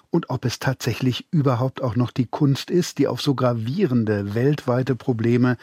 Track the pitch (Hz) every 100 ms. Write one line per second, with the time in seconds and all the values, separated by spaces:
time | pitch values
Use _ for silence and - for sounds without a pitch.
0 | _ 165 - 131 120 - - 127 - 107
1 | 127 117 - 165 135 123 131 - 127 107
2 | 123 - 120 - 143 135 - 180 - -
3 | 131 123 - 127 127 120 110 170 175 123
4 | 107 104 101 110 135 151 - 123 127 123
5 | - 117 117 120 123 120